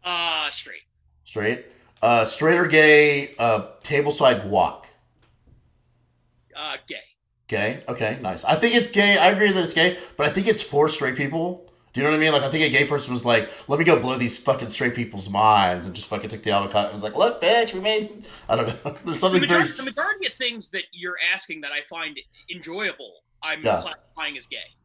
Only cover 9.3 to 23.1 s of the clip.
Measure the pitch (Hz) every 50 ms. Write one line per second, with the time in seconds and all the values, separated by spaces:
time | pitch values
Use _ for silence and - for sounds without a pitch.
9.3 | 196 190 208 202 190 185 170 156 - 165 160 180 180 - - - - - 147 147
10.3 | 147 190 196 220 214 214 - - - 143 151 151 151 - 139 131 127 131 139 139
11.3 | 151 165 165 180 180 - - - _ _ _ _ _ 127 139 151 156 151 156 156
12.3 | 151 143 139 135 127 131 160 - 123 139 - - 147 143 - 127 123 120 - -
13.3 | 139 139 - - - - - - 139 147 165 170 165 127 104 123 127 123 123 117
14.3 | - - - - - - 123 110 - - 139 123 120 123 120 - - 98 92 98
15.3 | 98 98 107 110 107 104 98 90 90 90 85 95 87 98 - - - 104 104 104
16.3 | 110 104 - 110 101 101 101 98 - 214 202 - 202 202 196 - - - 196 233
17.3 | 233 - - 196 226 233 226 220 - 185 190 214 220 214 214 208 - - - -
18.3 | - - - - 113 110 110 110 113 - - 147 - - - 170 160 - 185 190
19.3 | 185 185 - - 175 170 165 - - - 254 262 220 - 320 403 - 392 381 -
20.3 | - _ 262 240 233 226 196 - - 190 170 - - 175 175 180 180 - 165 175
21.3 | 185 196 - - 170 160 147 143 147 147 147 _ 175 165 160 156 147 135 - _
22.3 | _ _ _ - 170 180 156 156 165 196 214 190 - _ 135 104